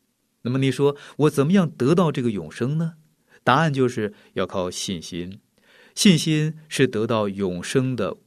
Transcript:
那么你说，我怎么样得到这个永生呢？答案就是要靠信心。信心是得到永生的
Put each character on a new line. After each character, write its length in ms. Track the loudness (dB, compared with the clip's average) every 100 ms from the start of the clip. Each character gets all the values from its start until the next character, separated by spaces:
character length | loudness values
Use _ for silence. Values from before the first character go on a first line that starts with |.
| _ _ _ _
那 80 | -4
么 80 | 0
你 140 | 0
说， 240 | 2 0 0 -10 0
我 120 | 0
怎 160 | 2 2
么 80 |
样 160 | 4 2
得 240 | 0 2
到 180 | 4 2
这 100 | 0
个 100 | -2
永 200 | -4 -8
生 260 | -6 -4 -2
呢？ 180 | -4 -8 _ _ _ _
答 120 | 2 2
案 180 | 2
就 140 | 2 0
是 260 | 0 -6 -8 _
要 140 | -6 -4
靠 240 | -4 -6
信 300 | -6 -8 -8
心。 380 | -8 -10 -10 -14 _ _ _ _ -14 2
信 220 | 4 4
心 380 | 2 -2 -2 -6 -8
是 180 | 0 0
得 180 | 2 -2
到 240 | -2 -2
永 340 | -2 -4 -4
生 320 | -2 -2 0 -2
的 220 | -4 -6